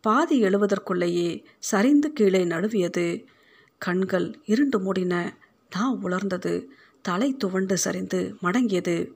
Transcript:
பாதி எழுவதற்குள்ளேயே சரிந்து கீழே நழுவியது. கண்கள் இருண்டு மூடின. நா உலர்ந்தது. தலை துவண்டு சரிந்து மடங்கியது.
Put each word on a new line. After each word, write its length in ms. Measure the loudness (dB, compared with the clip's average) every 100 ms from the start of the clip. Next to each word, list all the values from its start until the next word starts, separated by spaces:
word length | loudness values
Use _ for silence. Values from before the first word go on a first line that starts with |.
பாதி 340 | 2 2 2 2
எழுவதற்குள்ளேயே 880 | 4 2 2 0 -2 -2 0 0 -2 -4 -14 _
சரிந்து 460 | -2 2 4 4 4
கீழே 300 | 2 4 4 2
நழுவியது. 640 | 0 -2 0 0 0 -2 -4 -10 _ _ _ _ _
கண்கள் 460 | -4 -2 0 -2 -2 -8 -2
இருண்டு 320 | 2 2 0
மூடின. 340 | 0 -2 0 -2 -4 -10 _ _ _
நா 140 | -4 -2 -2
உலர்ந்தது. 540 | -2 -4 -2 -4 -4 -4 -6 -20 -20 _ -4
தலை 240 | -2 -2 -2
துவண்டு 400 | -2 -2 0 -2
சரிந்து 420 | -2 -4 -4 -4 -4 -2
மடங்கியது. 580 | 0 2 2 0 0 -2 -4